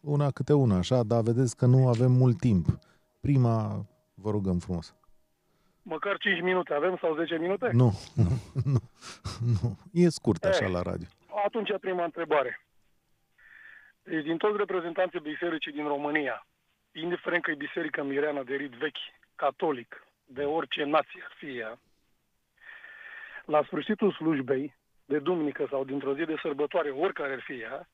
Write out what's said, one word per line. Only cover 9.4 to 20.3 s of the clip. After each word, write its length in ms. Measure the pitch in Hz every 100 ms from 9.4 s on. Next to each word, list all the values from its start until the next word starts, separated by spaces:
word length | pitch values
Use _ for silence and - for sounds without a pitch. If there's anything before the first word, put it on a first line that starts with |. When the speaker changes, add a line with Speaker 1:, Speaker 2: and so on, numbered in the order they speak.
| 120 107
Speaker 1:
nu. 160 | 120 104 -
E 160 | 170 175
scurt 360 | - - 165
așa 200 | 190 185
Speaker 2:
Eh, 60 | 113
Speaker 1:
la 120 | 87
radio. 240 | 90 90 90 _ _ 214 202
Speaker 2:
atunci 240 | 240 202 196
prima 240 | 190 185
întrebare. 560 | 170 160 160 151 127 - _ _ _ _ _ _ _ _ - - - - - _
Deci, 220 | - 160
din 120 | 151 165
toți 200 | 214 208
reprezentanții 640 | 202 185 165 165 185 180
bisericii 520 | 151 151 175 160 -
din 140 | 147 151
România, 600 | 143 147 151 139 110 - _ _ _ _
indiferent 500 | 160 165 175 - 175
că 80 | 160
e 40 |
biserică 480 | 147 143 - 160 156
mireană 400 | 139 139 151 143
de 100 | 127
rit 160 | 139 139
vechi, 300 | 120 151 - - _ _
catolic, 720 | - 143 131 170 135 117 - _ _
de 180 | _